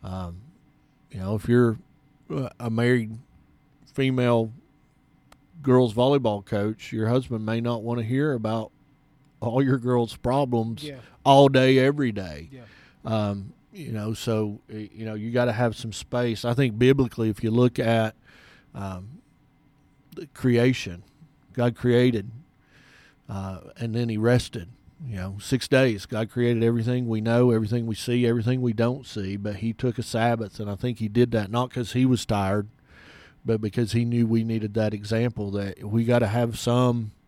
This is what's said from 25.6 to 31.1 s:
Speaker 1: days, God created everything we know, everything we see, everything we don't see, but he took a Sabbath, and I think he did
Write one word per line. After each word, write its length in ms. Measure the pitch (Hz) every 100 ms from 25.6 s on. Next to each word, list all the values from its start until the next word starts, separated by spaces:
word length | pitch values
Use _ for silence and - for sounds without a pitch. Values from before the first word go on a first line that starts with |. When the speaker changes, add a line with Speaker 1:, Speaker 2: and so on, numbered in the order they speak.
| -
Speaker 1:
days, 380 | 135 131 104 -
God 240 | 110 110
created 320 | - 120 117
everything 460 | 113 120 113 123 123
we 120 | 110
know, 300 | 110 117 123
everything 360 | 113 107 120 117
we 80 |
see, 320 | 107 - 123 120
everything 360 | 120 110 127
we 100 | 123
don't 340 | 107 117 131 131
see, 300 | - 95 101
but 200 | 104 101
he 160 | 110
took 260 | 110 127 117
a 40 |
Sabbath, 580 | 117 117 117 117 107 -
and 100 | 104
I 60 | 101
think 220 | 123 117
he 100 |
did 240 | 113